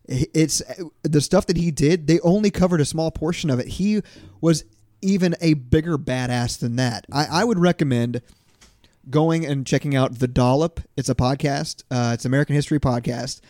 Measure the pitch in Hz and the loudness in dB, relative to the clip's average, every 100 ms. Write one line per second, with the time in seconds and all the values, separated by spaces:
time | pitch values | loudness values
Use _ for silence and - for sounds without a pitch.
0 | - 131 156 156 156 - - 127 170 _ | -6 -2 0 0 0 0 -6 -12 -12 _
1 | 156 147 135 185 - 170 170 143 147 180 | 0 0 4 2 2 0 0 2 2 2
2 | 147 165 170 196 208 - 180 175 139 160 | 2 2 4 2 2 2 0 2 0 -2
3 | 160 - 151 175 160 123 - - 196 214 | -4 -4 -4 -2 -2 -2 -4 -2 0 0
4 | - - - - 160 156 - _ _ - | -4 -14 -20 -2 0 0 -2 _ _ -6
5 | 190 196 180 170 165 151 123 156 160 151 | 0 2 2 2 2 2 2 0 2 -4
6 | 123 127 123 123 120 - 120 120 127 117 | -2 -4 -2 -2 -2 -4 -4 0 -2 -4
7 | - 139 151 160 233 202 175 170 151 123 | -6 -4 -2 0 0 2 2 2 0 0
8 | 120 120 - _ _ _ - _ _ _ | 0 -4 -10 _ _ _ -20 _ _ _
9 | - 147 160 165 156 139 127 143 147 139 | -4 0 2 0 -2 -4 0 -2 0 0
10 | 131 123 127 131 123 135 165 - - - | 0 0 -2 2 2 2 0 -4 -12 -6
11 | 131 127 127 139 147 139 160 - - 127 | -4 0 0 0 -2 -2 -6 -10 -6 -2
12 | 120 117 127 135 147 143 143 151 139 120 | -2 -2 -2 -2 0 0 0 0 0 -2
13 | 123 120 123 - | -4 -6 -8 -12